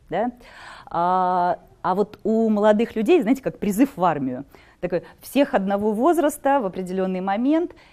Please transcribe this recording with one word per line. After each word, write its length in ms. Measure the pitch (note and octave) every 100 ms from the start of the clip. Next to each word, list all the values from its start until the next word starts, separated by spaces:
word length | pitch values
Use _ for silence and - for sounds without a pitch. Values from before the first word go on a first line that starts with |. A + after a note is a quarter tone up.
| -
да. 220 | E3 B3 - - - - - -
А, 720 | E3 F3 F#3 F3+ F3+ F3+ - - _
а 140 | F3 F#3
вот 240 | G3+ -
у 260 | - A3 A3+
молодых 460 | G#3 G#3+ G#3+ A#3 A3
людей, 260 | A3 F4
знаете, 200 | G#3 C4+
как 180 | E3+ -
призыв 380 | G3+ G3 C#4 -
в 60 |
армию. 420 | F3 D3 C3 B2+ - - _ _
Такой, 220 | F3 E3+ - -
всех 320 | - C4 C#4+
одного 380 | G#3 F#3+ G3+ G#3+
возраста 680 | G#3 D4+ E4 D4 - C#4 C#4
в 40 | F#3+
определенный 560 | F#3 F3+ F#3 F#3+ F#3
момент, 500 | F#3+ G#3 C4 D#4+ F4 - -